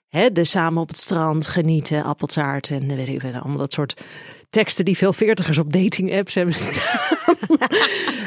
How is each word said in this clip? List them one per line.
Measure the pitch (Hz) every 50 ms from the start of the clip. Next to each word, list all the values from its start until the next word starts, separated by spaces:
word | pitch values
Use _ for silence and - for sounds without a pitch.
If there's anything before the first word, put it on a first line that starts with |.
| _ _
Hè, | - 151 196 254 208
de | 175 170
samen | 151 - 190 165 165 165 165 165
op | 160
het | - -
strand | - - 190 170 160 160 151 160 151
genieten, | - - 180 165 160 160 156 151 - 156 151 151
appeltaart | 131 147 - - 143 - 156 147 139 139 139 - -
en, | 147 139 131 135
eh, | 143
weet | 131 131 123
ik | 135 135
veel, | 131 131 123
allemaal | 123 - 131 143
dat | 139 139 139 -
soort | - 147 - - - - - - - - - - - - _
teksten | - 214 214 - - - 190
die | 165 190
veel | - - 196 180
veertigers | - 220 214 220 - 175 - 156 139
op | 160 147 147
dating | 185 185 - - - 185 185 - 190
apps | 202 196 -
hebben | 196 180 175 156
staan. | - 143 156 - - - - 740 - - - 330 - - - -
<laughs> | - - - 320 - - 247 - 415 277 - 403 392 370 - - 240 214